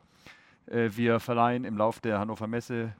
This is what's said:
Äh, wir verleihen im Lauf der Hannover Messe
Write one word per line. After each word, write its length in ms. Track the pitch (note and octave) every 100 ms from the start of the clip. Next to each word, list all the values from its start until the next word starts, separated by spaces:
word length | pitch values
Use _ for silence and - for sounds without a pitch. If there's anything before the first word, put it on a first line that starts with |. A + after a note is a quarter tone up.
| _ _ - - _ _ -
Äh, 240 | A#2 A2+
wir 260 | G#2 A#2 A#2
verleihen 460 | - A#2+ A#2+ B2 A#2+
im 100 | G#2
Lauf 220 | A2 A2+
der 200 | A#2 G2+
Hannover 280 | G#2+ G#2+ A2
Messe 460 | A#2 - A#2+ A2+